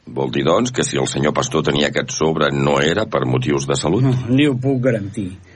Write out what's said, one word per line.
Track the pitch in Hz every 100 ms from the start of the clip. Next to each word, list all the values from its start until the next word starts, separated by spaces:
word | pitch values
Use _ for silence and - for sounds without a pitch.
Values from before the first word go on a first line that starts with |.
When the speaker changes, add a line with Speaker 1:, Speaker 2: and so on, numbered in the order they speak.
| - 64
Speaker 1:
Vol | 67
dir, | 65 69
doncs, | 92 127
que | 123
si | 69 69
el | 64
senyor | 69 76 69
Pastor | 67 78 76
tenia | 71 73
aquest | 73 71 -
sobre | 80 78 71
no | 69 69 69
era | 73 90 113
per | 71 64
motius | 64 64 69 69
de | 69
salut? | 78 98
Speaker 2:
No, | 131 127 110
li | 131 147
ho | 120
puc | 131 131 127
garantir. | 113 98 101 92 92 -